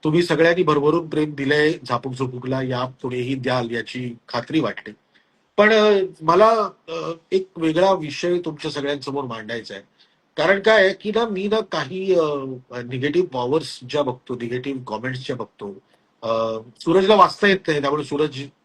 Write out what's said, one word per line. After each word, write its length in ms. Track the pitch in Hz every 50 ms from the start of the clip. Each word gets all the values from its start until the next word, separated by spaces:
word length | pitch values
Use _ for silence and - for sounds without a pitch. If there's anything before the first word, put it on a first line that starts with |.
| -
तुम्ही 180 | 156 156 175 175
सगळ्यांनी 400 | - 165 147 165 170 170 180 175
भरभरून 460 | 156 151 147 139 151 156 170 170 156
प्रेम 260 | 151 151 151 151 151
दिलंय 380 | 139 139 135 147 151 151 151 170 165 135 120
झापूक 240 | 123 120 - 135 127
झुपूकला, 500 | 127 135 127 127 123 127 127 131 131 131
यापुढेही 720 | 127 127 120 127 131 - _ - 127 127 123 123 127 139
द्याल 360 | 131 123 127 127 127 117 117
याची 440 | 117 117 110 - - 127 123 123 117 117 _ -
खात्री 320 | - 120 120 - 147 160
वाटते. 320 | 139 107 104 - - - 104 _ _ _ _ _ _ _ _ _ _ _ _
पण, 160 | - 208 208 220
अ, 320 | 214 208 214 208 196 190 185 160 _ 160
मला, 480 | 156 170 180 214 220 226 226 208 190 - _ _ -
अ, 220 | 165 165 160 160 165 165 _ _ -
एक 160 | 190 190 - _
वेगळा 360 | 175 160 160 156 170 185 196 190
विषय 460 | 185 156 151 - - - 175 175 180
तुमच्या 320 | 175 165 151 147 - 156
सगळ्यांसमोर 540 | 147 147 139 143 147 143 131 143 135 143 139
मांडायचा 500 | 127 117 113 107 107 117 117 104 - 101
आहे. 80 | 98 101 _ _ _ _ _ _ _ _ _ _
कारण 240 | - 156 165 196 196
काय 240 | 190 220 220 214 190
आहे 100 | 190 190
की 160 | - - 208
ना, 180 | 214 220 240 226
मी 200 | 208 185 196 208
ना 120 | 208 220
काही, 540 | 220 214 - 160 147 135 185 185 190 190 185
अ, 120 | 170 160 151 147 143 135 135 131 127 - _ 123
निगेटिव्ह 560 | 123 123 120 131 127 131 151 147 175 185 175
पॉवर्स 520 | - 127 123 123 139 160 151 - - - 127 127
ज्या 120 | - 151 143
बघतो, 320 | 127 120 131 _ - 127
निगेटिव्ह 480 | 113 117 113 120 127 127 143 139 131 127
कमेंट्स 420 | - 208 107 117 131 131 127 -
ज्या 100 | - 135
बघतो, 460 | 120 110 - _ _ 107 101 98 95 _ _ _ _ _ _ _ _ -
अ, 360 | 113 113 113 113 113 113 110 110 123 - _
सूरजला 340 | - 165 165 190 190 196 214
वाचता 340 | 196 185 160 - - - 202
येत 100 | 196 190 - -
नाही, 120 | 156 147
त्यामुळे 240 | 139 143 143 151 147
सूरज 360 | - 147 143 156 151 131 127 139 139 _ _